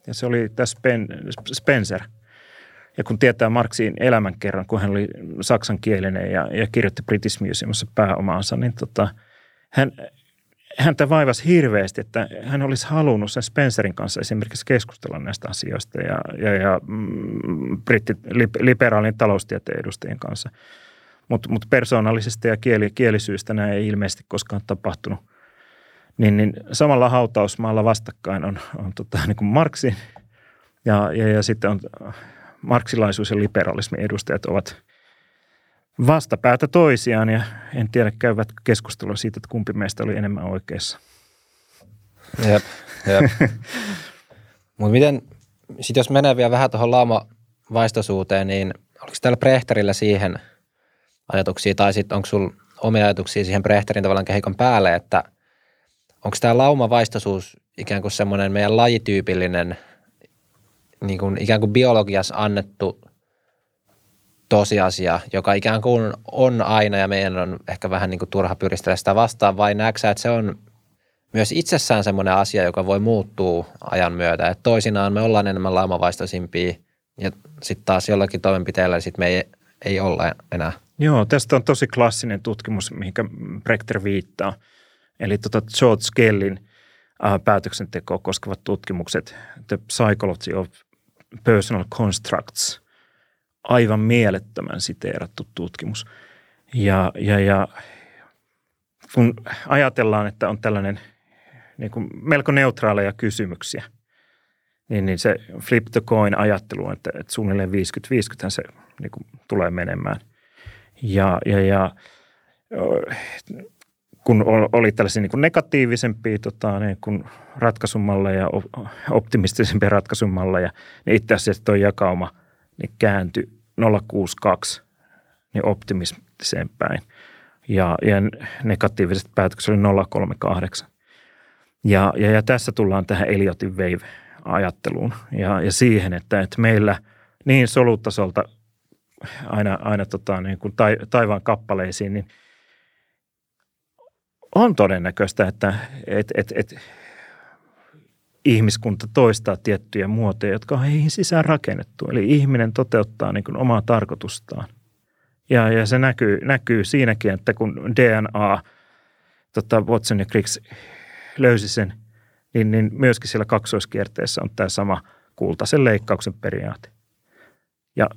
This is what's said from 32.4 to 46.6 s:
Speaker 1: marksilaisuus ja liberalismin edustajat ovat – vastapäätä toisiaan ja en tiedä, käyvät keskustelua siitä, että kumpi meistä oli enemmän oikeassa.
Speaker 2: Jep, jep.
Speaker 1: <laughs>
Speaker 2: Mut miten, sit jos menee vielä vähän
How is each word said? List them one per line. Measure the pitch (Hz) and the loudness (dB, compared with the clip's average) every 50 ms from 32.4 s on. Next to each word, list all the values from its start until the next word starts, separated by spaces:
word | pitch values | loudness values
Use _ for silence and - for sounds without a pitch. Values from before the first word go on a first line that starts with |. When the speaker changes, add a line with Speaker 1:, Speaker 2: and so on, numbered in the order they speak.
| - - - _ - | -20 -20 -20 _ -4
Speaker 1:
marksilaisuus | - 123 120 117 - - 117 110 101 98 - 104 104 | 0 0 0 0 0 0 0 2 2 0 -2 -4 -2
ja | 113 | 0
liberalismin | 104 104 107 - 107 - - - - 110 - - - | 0 0 0 0 0 0 0 -2 -4 -6 -6 -6 -6
edustajat | 101 107 - 98 - - - 101 - | -4 -4 -4 -6 -4 -4 -4 -4 -2
ovat – | - 87 98 92 - - - _ _ _ _ _ _ _ _ _ _ _ _ _ _ _ _ _ _ _ _ _ _ _ - 123 | -2 -2 -2 -4 -4 -12 -18 _ _ _ _ _ _ _ _ _ _ _ _ _ _ _ _ _ _ _ _ _ _ _ 0 4
vastapäätä | 123 156 160 - - - - - 123 123 123 - 135 | 4 4 4 2 -2 -4 0 4 4 4 4 2 2
toisiaan | - 175 170 151 127 113 - 123 117 110 110 113 | 4 6 6 6 6 4 2 0 2 2 2 2
ja | 110 113 110 - - - - - - | 2 0 -2 -4 -10 -16 -16 -10 -6
en | 131 113 107 | -4 -4 0
tiedä, | 113 123 113 107 107 - | 2 2 2 2 0 0
käyvät | - 120 110 107 107 104 - - - | 0 0 2 0 -2 -4 -6 -8 0
keskustelua | - 113 - - - - - - 98 104 | 2 2 2 0 -8 -14 -10 -8 -8 -8
siitä, | 113 - 113 107 113 | -6 -6 -6 -8 -8
että | - - | -12 -8
kumpi | - 117 104 - 101 | -6 -6 -4 -4 -4
meistä | 104 101 101 - - 110 | -4 -4 -6 -4 -4 -4
oli | 107 101 | -4 -2
enemmän | 104 104 101 101 95 87 | -2 -2 -4 -4 -4 -6
oikeassa. | 92 92 95 - - - 98 - - - - _ _ _ _ _ _ _ _ _ _ _ _ _ _ _ _ _ _ - - _ _ _ _ _ - - - 120 107 | -6 -6 -8 -8 -8 -10 -8 -8 -8 -10 -12 _ _ _ _ _ _ _ _ _ _ _ _ _ _ _ _ _ _ -20 -20 _ _ _ _ _ -16 -8 -2 2 4
Speaker 2:
Jep, | 104 104 - - - - - - - - - | 4 4 2 -2 -16 -18 -20 -20 -18 -8 -2
jep. | 98 98 98 151 123 - - 160 107 | 2 4 6 6 4 4 2 0 0
Speaker 1:
<laughs> | 110 110 113 - - 247 220 208 202 175 - - - - _ _ - - - _ _ _ _ _ _ - | 0 -4 -14 -12 -10 -10 -8 -8 -10 -10 -12 -18 -20 -20 _ _ -20 -20 -20 _ _ _ _ _ _ -2
Speaker 2:
Mut | 104 104 110 | 0 4 6
miten, | 127 143 147 143 127 - - - - _ _ _ _ _ - 113 - | 6 6 6 4 0 -6 -10 -20 -20 _ _ _ _ _ -20 -16 -12
sit | - - 123 | -6 0 2
jos | 135 123 - | 2 2 4
menee | 135 139 143 143 131 | 4 4 6 6 4
vielä | 120 123 117 | 4 4 2
vähän | 120 123 | 4 4